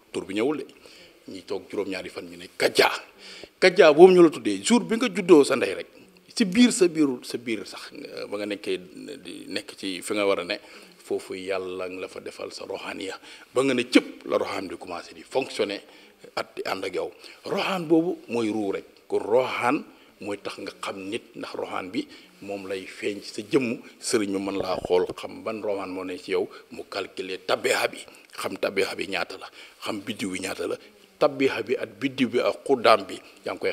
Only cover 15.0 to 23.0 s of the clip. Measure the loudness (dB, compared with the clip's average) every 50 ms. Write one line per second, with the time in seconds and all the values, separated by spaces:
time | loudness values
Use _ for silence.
15 | -10 -14 -18 -20 -10 -4 -4 -2 -2 -2 -2 -4 -2 -2 -4 -8 -12 -16 -20 -20
16 | -20 -20 -20 _ -18 -12 -8 -8 -8 -8 -8 -8 -6 -6 -4 -4 -6 -6 -4 -4
17 | -6 -6 -8 -14 -20 -20 -20 -14 -8 -6 -4 -2 -2 -2 -2 -2 0 2 4 4
18 | 4 2 -2 -6 -8 -6 -4 -2 -2 -2 -2 -2 -2 -2 -4 -6 -8 -12 -20 -20
19 | _ -4 -2 -2 0 2 2 2 2 2 -2 -2 0 0 0 0 -4 -8 -20 -20
20 | -20 -20 -18 -12 -8 -8 -8 -8 -8 -12 -10 -10 -12 -12 -10 -10 -10 -10 -8 -8
21 | -8 -8 -8 -8 -10 -10 -14 -12 -12 -10 -8 -8 -8 -6 -6 -8 -8 -6 -6 -8
22 | -8 -8 -12 -20 -20 -20 -20 -16 -12 -10 -10 -8 -8 -8 -8 -8 -8 -12 -12 -8